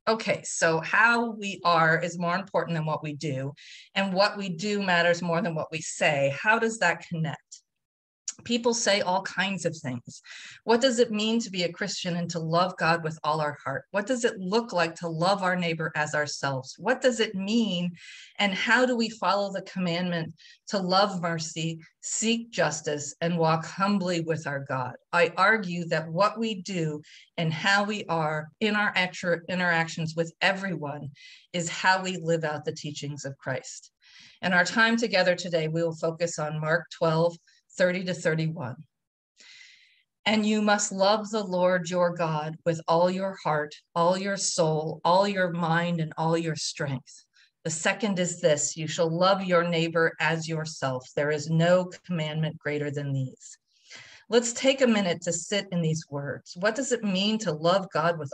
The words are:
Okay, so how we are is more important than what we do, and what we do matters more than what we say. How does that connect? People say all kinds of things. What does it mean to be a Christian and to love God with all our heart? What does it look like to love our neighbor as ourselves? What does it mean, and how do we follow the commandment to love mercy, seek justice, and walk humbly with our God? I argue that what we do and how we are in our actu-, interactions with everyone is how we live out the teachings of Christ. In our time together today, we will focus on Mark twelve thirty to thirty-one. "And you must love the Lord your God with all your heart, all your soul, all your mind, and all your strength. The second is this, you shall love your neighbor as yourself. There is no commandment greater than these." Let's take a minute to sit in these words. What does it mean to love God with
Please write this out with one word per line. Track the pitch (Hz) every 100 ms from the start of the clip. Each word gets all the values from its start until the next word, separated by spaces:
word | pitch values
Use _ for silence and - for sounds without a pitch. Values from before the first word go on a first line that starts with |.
| -
Okay, | 226 196 -
so | - - 170 165
how | 165 190 226 233 233
we | 214 202 185
are | 175 170 160 160
is | 175 175
more | 170 175
important | 196 185 160 165
than | 156
what | 151
we | 156
do, | 147 160 131 135 139 - - -
and | 202 196
what | 185 202 208
we | 196
do | 165 208 208
matters | 196 175 170 170
more | 175 165
than | 185
what | 160 -
we | 160
say. | 160 - 175 143 139 135
How | 214 226
does | 226 226
that | 175 165 -
connect? | 165 156 - _ - _ _ _ _ _ _ - - -
People | 233 240
say | 233 - 202
all | 180 185
kinds | 190 - 190 190 165
of | 135
things. | 135 123 - - - - - -
What | - 233
does | 269 233
it | 233
mean | 214 214 226
to | 226
be | 185
a | 170
Christian | 175 196 - 180 175
and | 170
to | 170
love | 160 165 185 180
God | 165 165
with | 160 160
all | 156 156
our | 151 143 -
heart? | 139 -
What | 196 208
does | 254
it | 233 220
look | 185 220 233
like | 175 165 165
to | 170
love | 160 175 196
our | 185 180
neighbor | 175 165 160
as | 156 151 151
ourselves? | 147 - 139 131 123 -
What | 175 247
does | 247 233
it | 220 190
mean, | 190 233 214 175 175 175 - - - -
and | 202
how | 190 - 233 254
do | 240
we | 226
follow | - 180 202 202
the | 190
commandment | - 185 180 170 180 170 160 - - - -
to | 202
love | 180 185 202 185
mercy, | 170 165 160 - 165 165 160 _
seek | - - 220 233 233
justice, | - 156 151 - 147 139 -
and | 170 175
walk | 160 160 -
humbly | - 196 202 175 175
with | 160 156 147
our | 139 139
God? | 131 123 127 _
I | 175 165 175
argue | 190 220 185 175 165
that | 160 160
what | 160 208 214
we | 226 208
do | 180 185 160 151 - - - -
and | 165
how | 160 196 202
we | 202 214 -
are | 165 151 156 156 -
in | 220
our | 208 208 185
actu-, | 180 165 180 165 170
interactions | 180 180 165 165 - 160 160
with | 165 -
everyone | 180 190 190 165 147 147 139 - - - _
is | 175 165
how | - 190 190
we | 185 180
live | 160 165 160
out | 151
the | 151
teachings | 156 151 147 147 147 143
of | 135
Christ. | - 127 - - - _ _ - - -
In | -
our | 185
time | 175 233 226 233
together | 226 185 180 175
today, | 180 165 156
we | 165
will | 165 160
focus | 165 165 170 165
on | 151 156
Mark | 156 165 - -
twelve | 165 160 170 165 _ _ _ -
thirty | 180 180
to | 185
thirty-one. | 165 170 160 160 165 123 139 - _ _ _ _ _ - - - - _ _ _ _ -
"And | 214 214
you | 214
must | 208 208 -
love | 190 190 214 208
the | 220
Lord | 196 180 180 185 165
your | 180 175
God | 165 165 156 156 160 -
with | 165 -
all | 165 180
your | 185 190 185
heart, | 165 151 151 - _ 170
all | 170 190
your | 196 196
soul, | - - 160 156 156 156 165
all | 180 202
your | 190 185
mind, | 170 165 165 175 170
and | 156 -
all | 160 165
your | 165 151
strength. | - - 147 135 - - _ _ _ _
The | 165
second | 160 202 196 214 185
is | 175 165
this, | 175 147 - -
you | 156
shall | - 165
love | 165 185 196
your | 190 175 175
neighbor | 165 165 165 165 -
as | 156 165 160
yourself. | 160 156 160 135 127 - -
There | 147
is | 151 147
no | 160 170 180 180 180 -
commandment | 175 151 156 156 160
greater | 147 147 143
than | 143 143
these." | 135 131 - - - _ _ _ - - - -
Let's | 226 233
take | - 269 277
a | 254
minute | 214 190 165
to | -
sit | 165 - 202 196
in | 175
these | 165 160 -
words. | 143 143 - - 175
What | 202 226
does | 254
it | 233
mean | 214 185 202 220
to | 202
love | 151 160 190 180
God | 151 165 165
with | 143